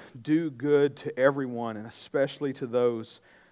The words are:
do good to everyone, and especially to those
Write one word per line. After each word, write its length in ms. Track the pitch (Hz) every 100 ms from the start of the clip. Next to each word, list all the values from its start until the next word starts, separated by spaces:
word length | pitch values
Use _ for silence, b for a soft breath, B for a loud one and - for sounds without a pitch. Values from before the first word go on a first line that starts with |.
| B 123
do 300 | 147 156 160
good 460 | 120 143 147 143 -
to 240 | 147 -
everyone, 560 | 135 143 131 117 117 107
and 100 | 113
especially 680 | - - 147 139 - 143
to 120 | 127 123
those 540 | 120 123 117 110 - b b b